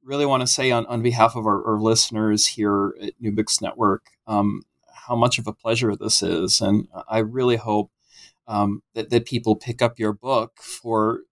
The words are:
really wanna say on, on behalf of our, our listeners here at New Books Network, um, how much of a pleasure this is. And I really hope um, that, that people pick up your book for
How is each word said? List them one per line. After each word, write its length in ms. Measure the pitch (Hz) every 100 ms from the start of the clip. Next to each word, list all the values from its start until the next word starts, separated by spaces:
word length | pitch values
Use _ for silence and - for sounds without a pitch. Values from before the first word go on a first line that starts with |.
really 240 | 131 139 143
wanna 200 | 131 123
say 240 | - 131
on, 140 | 120
on 160 | 117 117
behalf 340 | 120 117 113
of 120 | 117 110
our, 200 | 101 -
our 140 | 107
listeners 680 | 110 113 - 110 107 107 -
here 480 | - 104 101 98 -
at 140 | 101 -
New 120 | 113
Books 300 | 101 107 -
Network, 460 | 98 - 104 98 _ _ -
um, 380 | 104 101 50 - _ _
how 240 | - - 117
much 220 | 123 -
of 80 | 107
a 80 |
pleasure 420 | - 113 117 117 -
this 260 | 107 -
is. 380 | 90 85 92 -
And 280 | 101 104 - 92 -
I 120 | 110
really 360 | 110 127 123 117
hope 340 | 113 107 104 _ _ - - _ -
um, 340 | 104 101 101 -
that, 160 | 117 107
that 160 | 120 -
people 300 | 120 110 104
pick 260 | 127 -
up 180 | 117 117
your 120 | 107
book 420 | 104 131 123 110 _
for 600 | - - 117 110 107 - -